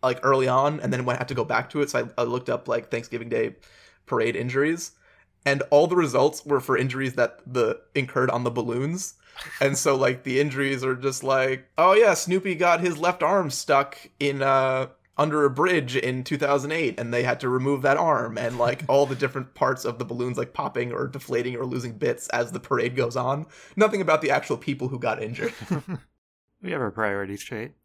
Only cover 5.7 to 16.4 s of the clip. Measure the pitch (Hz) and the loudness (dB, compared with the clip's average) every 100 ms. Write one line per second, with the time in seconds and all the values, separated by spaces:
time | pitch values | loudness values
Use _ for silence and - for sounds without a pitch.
5.7 | 147 160 180 160 127 139 151 147 143 131 | 6 6 4 2 4 2 0 -2 -2 2
6.7 | 120 131 127 135 123 120 - - 123 113 | 0 0 -2 -4 0 0 -2 -6 0 0
7.7 | 113 _ - 131 - 127 120 123 117 117 | 0 _ -4 -2 0 0 0 -2 -2 -4
8.7 | 117 139 180 - - _ - - - 139 | -2 -4 -6 -8 -14 _ -18 -16 -2 0
9.7 | 135 160 139 135 131 - 127 147 135 139 | 2 2 2 2 0 -2 0 0 0 -2
10.7 | 135 131 127 135 131 131 135 131 131 - | -2 -2 -2 -4 -4 0 2 2 -2 -6
11.7 | - 175 202 226 170 - 185 190 165 175 | 4 6 8 8 6 2 -2 0 0 4
12.7 | 170 180 156 170 175 156 196 165 135 - | 4 2 0 0 2 2 2 0 -6 2
13.7 | 139 139 - - _ 143 139 135 135 131 | 2 2 -6 -20 _ -2 0 2 4 2
14.7 | 131 131 - _ - 151 151 143 131 175 | 0 -4 -8 _ -2 0 4 2 4 2
15.7 | 175 127 127 127 127 127 139 | 2 0 -2 -2 -4 -4 -2